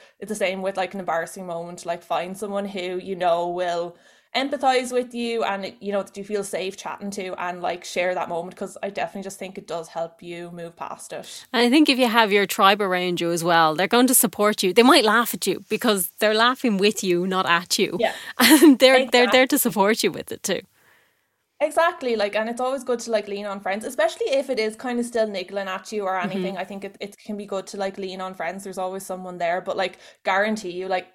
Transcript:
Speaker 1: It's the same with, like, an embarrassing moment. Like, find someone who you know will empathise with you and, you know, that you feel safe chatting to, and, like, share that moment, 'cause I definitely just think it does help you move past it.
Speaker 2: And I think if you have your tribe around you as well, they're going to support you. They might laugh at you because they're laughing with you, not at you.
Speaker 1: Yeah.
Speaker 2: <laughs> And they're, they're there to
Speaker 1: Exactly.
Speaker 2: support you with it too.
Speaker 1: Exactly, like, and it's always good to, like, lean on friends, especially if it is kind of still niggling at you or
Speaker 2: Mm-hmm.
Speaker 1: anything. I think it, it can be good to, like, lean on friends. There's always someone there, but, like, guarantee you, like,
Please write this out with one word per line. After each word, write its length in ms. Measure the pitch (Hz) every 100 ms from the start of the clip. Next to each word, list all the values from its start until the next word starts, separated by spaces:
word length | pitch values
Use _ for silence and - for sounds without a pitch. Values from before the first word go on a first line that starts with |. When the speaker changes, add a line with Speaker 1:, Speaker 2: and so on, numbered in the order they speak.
| - -
Speaker 1:
It's 80 | 202
the 80 | 214
same 260 | 190 190
with, 140 | 190 190
like, 180 | 185
an 60 | 196
embarrassing 460 | 180 165 170 - 185
moment. 400 | 170 175 175 175
Like, 180 | 175
find 340 | - 165 180 185
someone 280 | 208 202 202
who 320 | 196 180 185
you 180 | 185 185
know 320 | 175 170 175
will 480 | 175 180 170 175 175 _ _ _ -
empathise 560 | 277 285 269 254 247
with 220 | 247 247 240
you 280 | 233 233 214
and, 280 | 196 190 -
you 140 | 196
know, 100 | 202
that 140 | 190 -
you 80 | 196
feel 180 | 208
safe 320 | 196 180 185 185
chatting 340 | 165 147 202
to, 220 | 202 185 180
and, 200 | 180 180
like, 240 | 175 175 -
share 280 | - 180
that 140 | 180 -
moment, 300 | 170 175 -
'cause 200 | 190 -
I 60 | 196
definitely 340 | 202 165 208
just 160 | 190 196
think 180 | 190 196
it 80 | -
does 220 | 165 160
help 340 | 170 165 -
you 300 | 175 170 175
move 240 | 175 170 165
past 380 | - - -
it. 320 | 151 185 - -
Speaker 2:
And 80 | 240 240
I 40 |
think 180 | 277 294
if 100 | 262
you 100 | 247
have 260 | 226 220
your 120 | 202 196
tribe 360 | - 196 202
around 400 | 202 180 180 175
you 100 | 170
as 140 | 170 165
well, 280 | 165 160
they're 140 | 156 190
going 200 | 233 254
to 60 |
support 480 | 262 220 - 208 208
you. 120 | 196
They 100 | 180
might 220 | 240 302 214
laugh 280 | 220 233
at 140 | 196 -
you 160 | 180 -
because 420 | 220 247 208 175 -
they're 140 | 214
laughing 440 | 214 240 262 247 196
with 240 | 202 208
you, 240 | 190 175 185
not 180 | 190 185
at 340 | 170 175 -
you. 160 | 196 220
Speaker 1:
Yeah. 140 | 214 - -
Speaker 2:
<laughs> 120 | -
And 400 | 240 294 320 254
they're, 280 | 262 262 262
they're 220 | 247 247
there 200 | 240 262
to 80 | 294
Speaker 1:
Exactly. 20 | 240
Speaker 2:
support 320 | 214 196 220
you 80 | 208
with 220 | - -
it 100 | -
too. 160 | - - - _ _ _ _ _ _ _ _ -
Speaker 1:
Exactly, 560 | 302 302 339 349 254 220
like, 200 | 202 202
and 120 | 220
it's 120 | 233
always 220 | 254 269
good 160 | 254 240
to, 100 | 233
like, 160 | 220 208
lean 200 | 202 208
on 120 | 202
friends, 240 | 196 202
especially 440 | 226 247 320 - 453
if 200 | 269 269
it 80 | 240
is 160 | 220 220
kind 240 | 254 240
of 60 | 233
still 180 | 233 220
niggling 400 | 196 185 196 196
at 240 | 190 190
you 120 | 214
or 100 | 190 190
Speaker 2:
Mm-hmm. 100 | 180
Speaker 1:
anything. 240 | 190 185 190
I 80 |
think 200 | 190 202
it, 120 | 196 -
it 180 | 202 -
can 180 | - 208
be 120 | 208
good 180 | 196 185
to, 100 | 202
like, 200 | 196 190
lean 240 | 190 185
on 140 | 185 185
friends. 280 | 220 185
There's 140 | 196 190
always 260 | 185 190
someone 360 | 190 185 185 180
there, 200 | 175 175
but, 160 | 185 180
like, 220 | 190 190 - _
guarantee 460 | - 190 214 214 185
you, 180 | 175 185
like, 200 | 185 180